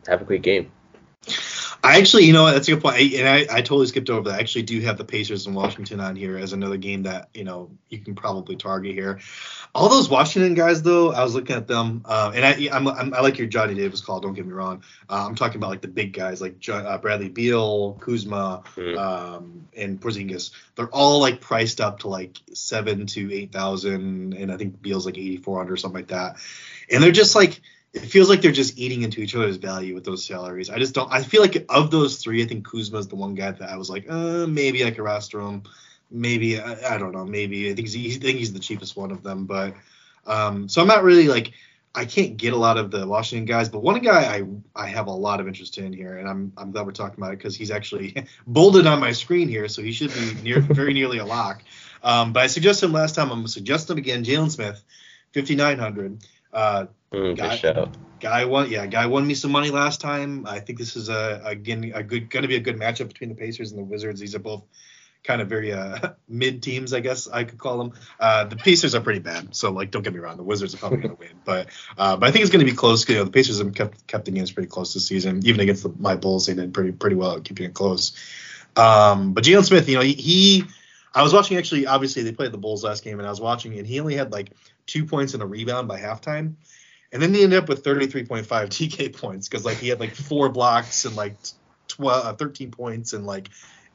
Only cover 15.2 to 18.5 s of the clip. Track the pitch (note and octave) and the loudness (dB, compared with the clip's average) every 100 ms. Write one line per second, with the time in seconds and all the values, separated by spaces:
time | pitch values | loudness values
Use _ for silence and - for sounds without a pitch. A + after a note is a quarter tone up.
15.2 | A2 A2+ B2 A2 G2+ F#2+ F#2 F#2 G#2 F#2+ | -6 -4 -4 -4 -8 -8 -8 -6 -6 -6
16.2 | F#2 F#2 F#2+ F#2+ - G#2 G2+ F#2+ G#2+ G#2 | -8 -6 -10 -10 -8 -8 -6 -6 -2 -4
17.2 | G2 F2+ A#2+ A#2 G#2+ G#2 G2+ G2 - A#2+ | -4 -2 2 2 2 0 -2 -6 -6 -6
18.2 | G2+ G2+ G2 | -4 -6 -6